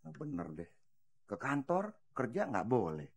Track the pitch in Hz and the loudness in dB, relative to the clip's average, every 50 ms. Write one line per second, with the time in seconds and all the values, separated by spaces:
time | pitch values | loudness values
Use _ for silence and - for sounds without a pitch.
0 | _ 80 78 - 151 147 92 85 85 - 78 78 85 - - - _ - - - | _ -16 -12 -8 -8 -6 -4 -4 -4 -6 -6 -10 -10 -12 -12 -20 _ -20 -20 -20
1 | - - - - - - 101 98 - 131 139 143 135 - 175 185 196 208 220 - | -20 -20 -20 -20 -8 -8 -8 -4 0 0 0 0 2 2 2 2 2 -2 -6 -12
2 | - - - - 131 117 117 175 208 - 117 98 85 107 127 123 101 82 78 76 | -20 -14 -4 -2 -2 -2 0 0 0 2 2 0 2 4 4 4 4 4 0 -4
3 | 73 71 - | -6 -10 -14